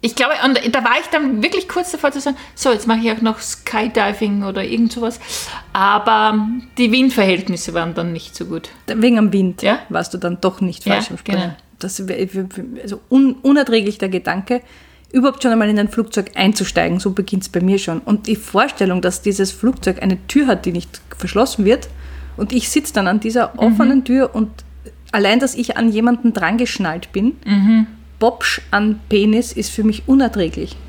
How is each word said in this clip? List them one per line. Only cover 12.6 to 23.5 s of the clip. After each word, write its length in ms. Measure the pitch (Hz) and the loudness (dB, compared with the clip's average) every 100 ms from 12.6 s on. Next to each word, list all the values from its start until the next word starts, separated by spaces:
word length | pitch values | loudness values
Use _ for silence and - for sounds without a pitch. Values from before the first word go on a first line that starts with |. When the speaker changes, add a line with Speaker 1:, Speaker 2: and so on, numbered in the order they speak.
| - - | -12 -12
Speaker 2:
also 200 | 208 196 _ | -12 -14 _
un-, 240 | 262 269 262 | 4 4 2
unerträglich 560 | 269 285 269 226 202 208 | 2 4 4 2 0 -2
der 100 | 196 | -2
Gedanke, 520 | 185 175 180 190 247 - - - _ _ | -2 -2 -6 -2 -4 -4 -20 -20 _ _
überhaupt 300 | 262 269 262 | 2 2 2
schon 80 | 254 | 2
einmal 160 | 226 214 | 4 4
in 100 | 214 | 2
ein 100 | 208 | 2
Flugzeug 420 | - 220 - 196 - | 0 -2 -2 -4 2
einzusteigen. 640 | 190 214 190 - 170 175 | 2 2 0 0 0 0
So 100 | 196 | -2
beginnt's 380 | 185 190 190 - | -2 -2 -4 -2
bei 100 | 180 | 0
mir 160 | 180 196 | 2 2
schon. 200 | 190 165 | 0 -6
Und 280 | - 208 - | 0 -2 0
die 80 | 214 | -4
Vorstellung, 640 | - 196 269 - 190 180 | -2 0 0 0 0 2
dass 200 | 180 190 | -2 -2
dieses 300 | - 196 190 | -4 0 -2
Flugzeug 500 | - 233 254 - 185 | 0 -2 0 -2 -2
eine 240 | 196 185 - | 0 -2 0
Tür 200 | 277 277 | 0 2
hat, 180 | 226 - | 0 0
die 60 | |
nicht 300 | 175 - - - - | -6 -8 -18 -20 -12
verschlossen 480 | 185 - 262 - 196 | -4 0 0 2 2
wird, 240 | 240 - - - - - - | 2 0 -16 -16 -14 -16 -8
und 160 | 214 | -2
ich 160 | 254 - | -2 0
sitz 240 | 311 294 | -2 0
dann 140 | 220 190 | -2 0
an 100 | 208 | 0
dieser 320 | 220 233 226 | 0 0 0